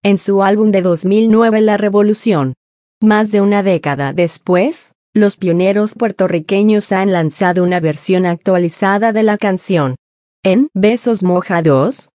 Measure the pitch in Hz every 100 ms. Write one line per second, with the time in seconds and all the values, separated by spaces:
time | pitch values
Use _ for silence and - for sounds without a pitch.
0 | 202 196 - 196 196 208 214 196 180 170
1 | 185 208 226 220 226 220 214 208 208 202
2 | 208 214 233 170 131 127 _ _ _ _
3 | 214 214 214 208 202 202 196 175 147 143
4 | 139 147 170 - - 180 240 330 - _
5 | _ 214 202 - 185 170 185 202 214 -
6 | 226 - 185 175 160 196 214 208 - 190
7 | 196 180 160 - 185 180 180 180 160 151
8 | - 185 180 170 - 180 175 - 196 202
9 | 226 220 220 208 208 185 - 175 135 127
10 | _ _ _ _ 196 196 294 190 208 233
11 | 240 220 185 180 - 170 160 135 165 -
12 | -